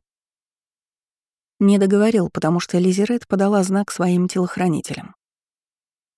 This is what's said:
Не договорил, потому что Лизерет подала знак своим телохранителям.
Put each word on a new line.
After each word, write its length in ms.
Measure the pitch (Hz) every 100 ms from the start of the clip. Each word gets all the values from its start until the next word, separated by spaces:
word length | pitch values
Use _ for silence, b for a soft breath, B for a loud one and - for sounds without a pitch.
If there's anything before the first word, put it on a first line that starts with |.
| _ _ _ _ _ _ _ _ _ _ _ _ _ _ _ _
Не 180 | 196 202
договорил, 500 | 196 202 214 226 175
потому 320 | - 156 175
что 180 | - 180
Лизерет 480 | 180 185 208 240 -
подала 360 | 190 196 208
знак 280 | 185 196 202
своим 380 | - 180 180 180
телохранителям. 880 | 185 180 - 180 151 - 135 - - _ _ _ _ _ _ _ _ _